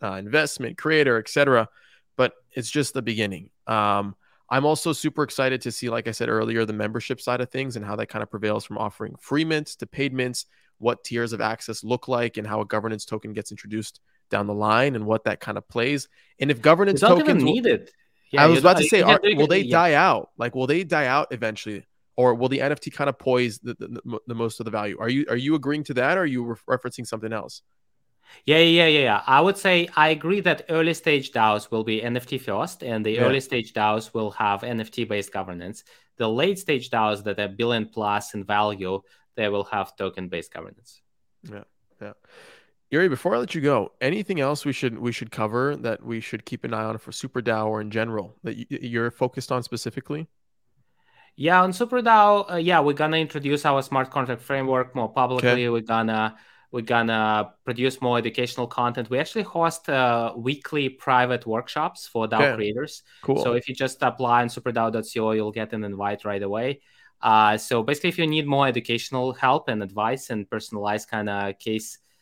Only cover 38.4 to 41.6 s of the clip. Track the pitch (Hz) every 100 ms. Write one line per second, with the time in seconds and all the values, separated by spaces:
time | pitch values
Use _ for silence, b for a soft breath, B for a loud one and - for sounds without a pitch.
38.4 | 95 104 107 101 92 98 - b b -
39.4 | 107 101 98 104 95 - 95 92 92 87
40.4 | 78 - 90 - _ _ _ _ _ _
41.4 | - 104